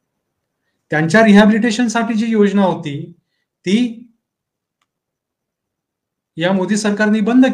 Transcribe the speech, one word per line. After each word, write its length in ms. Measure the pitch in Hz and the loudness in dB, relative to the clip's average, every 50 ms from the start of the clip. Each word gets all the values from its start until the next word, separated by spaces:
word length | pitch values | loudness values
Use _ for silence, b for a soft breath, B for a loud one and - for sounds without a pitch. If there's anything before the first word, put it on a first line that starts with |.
| _ _ _ _ _ _ _ _ _ _ _ _ _ _ _ _ _ _ | _ _ _ _ _ _ _ _ _ _ _ _ _ _ _ _ _ _
त्यांच्या 360 | 160 151 160 160 160 220 220 | -4 -2 -2 2 2 4 4
रिहॅबिलिटेशनसाठी 880 | 214 202 202 220 208 220 220 214 240 214 - 247 226 208 233 226 214 233 | 6 6 6 6 4 2 0 -2 -4 -2 -2 -4 -2 -2 -4 -4 -4 -4
जी 120 | 208 233 | -4 -4
योजना 340 | 226 226 214 208 196 190 202 | -2 0 0 0 0 0 0
होती, 500 | 196 180 160 165 165 151 139 151 175 - - _ _ _ _ _ _ _ _ _ | 0 -2 -2 -4 -8 -10 -10 -12 -12 -16 -20 _ _ _ _ _ _ _ _ _
ती 520 | _ 180 196 233 247 240 226 - - _ _ _ _ _ _ _ _ _ _ _ _ _ _ _ _ _ _ _ _ _ _ _ _ _ _ _ _ _ _ _ _ _ _ _ _ _ _ _ _ _ _ _ _ _ _ | _ -4 -2 -2 -2 -4 -8 -14 -20 _ _ _ _ _ _ _ _ _ _ _ _ _ _ _ _ _ _ _ _ _ _ _ _ _ _ _ _ _ _ _ _ _ _ _ _ _ _ _ _ _ _ _ _ _ _
या 160 | 160 160 180 196 | -6 -4 -2 -2
मोदी 240 | 190 185 175 214 | -2 -2 -2 -4
सरकारने 420 | 208 - 208 202 202 214 208 214 220 | -2 -2 -4 -2 -2 0 0 0 0
बंद 260 | 202 220 240 254 262 254 | 0 0 2 2 2 2